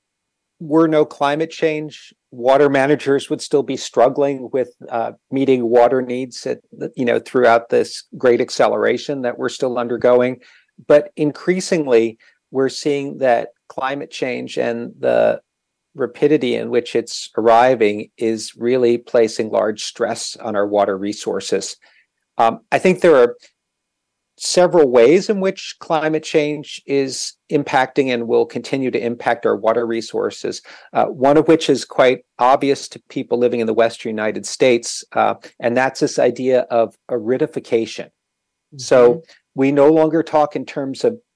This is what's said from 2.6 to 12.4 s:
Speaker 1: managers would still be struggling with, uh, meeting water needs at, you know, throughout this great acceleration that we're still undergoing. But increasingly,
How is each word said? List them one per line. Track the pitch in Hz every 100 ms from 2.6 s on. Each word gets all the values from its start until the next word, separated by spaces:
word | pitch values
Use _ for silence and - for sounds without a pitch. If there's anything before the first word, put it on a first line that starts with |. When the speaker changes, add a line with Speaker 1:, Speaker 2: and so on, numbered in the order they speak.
| 147
Speaker 1:
managers | 139 135 143 139 139 -
would | 147
still | - 143
be | 131 131
struggling | - - 123 135 143 135 120
with, | 135 120 - -
uh, | 120 117 - -
meeting | 135 135 127 117
water | 120 120 131
needs | 123 123 127 - 131
at, | - _ - 151 -
you | 120
know, | 117
throughout | - 131 120 117 -
this | 123 104 - - 180
great | 127 120
acceleration | 123 - 113 107 110 120 - 139
that | 123 120
we're | 131
still | - 131 123
undergoing. | 120 120 123 123 123 127 _ _ _ _ -
But | 147 147 -
increasingly, | 151 - - 185 - 175 139 117 113 110 _ _